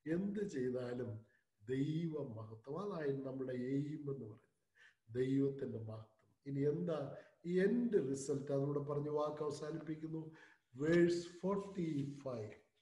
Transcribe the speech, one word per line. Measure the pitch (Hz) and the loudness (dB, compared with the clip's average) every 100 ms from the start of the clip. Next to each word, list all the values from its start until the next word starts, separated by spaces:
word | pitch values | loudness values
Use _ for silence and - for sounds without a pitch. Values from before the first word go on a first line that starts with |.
| 151 | -2
എന്ത് | 170 202 202 202 | 0 0 -2 -2
ചെയ്താലും | 143 127 123 123 123 113 110 - _ _ _ 107 | 0 0 0 -2 -4 -4 -6 -12 _ _ _ -2
ദൈവ | 131 151 156 170 151 | 0 2 2 0 -2
മഹത്വം, | 135 110 110 113 135 160 208 175 | -6 -6 -10 -12 -6 -4 -4 -2
അതായത് | 143 135 131 | 0 0 -2
നമ്മുടെ | 131 127 | -4 -4
എയിം | 123 123 139 147 | -2 0 0 0
എന്ന് | 151 143 | -4 -4
പറയുന്നത് | 131 113 110 _ _ _ _ - _ - 120 | -6 -8 -12 _ _ _ _ -20 _ -6 0
ദൈവത്തിന്റെ | 131 135 139 139 120 113 | 2 4 4 0 -4 -4
മഹത്വം. | 110 110 - _ _ _ 139 | -6 -8 -12 _ _ _ -6
ഇനി | 139 | 2
എന്താ | 147 165 175 151 139 - - _ 175 | 2 2 0 -2 -4 -8 -16 _ 0
ഈ | 180 | 4
end | 202 240 240 202 135 | 6 4 4 4 4
result? | 135 - 135 - | 0 0 -2 2
അതുകൂടെ | 139 143 143 | 2 2 2
പറഞ്ഞ് | 143 147 147 | 0 -2 0
വാക്ക് | 151 151 147 | 2 0 0
അവസാനിപ്പിക്കുന്നു. | 151 - 151 160 160 156 160 160 156 - - - _ 123 | -2 -2 -4 -6 -4 -6 -4 -6 -6 -12 -20 -20 _ -2
വേഴ്സ് | 151 175 175 - - - | 4 8 8 6 -2 -4
ഫോർട്ടി | 185 202 - 185 165 143 139 - | 0 0 -2 -2 0 0 -2 -4
ഫൈവ്, | 135 120 104 - _ _ | -6 -4 -6 -10 _ _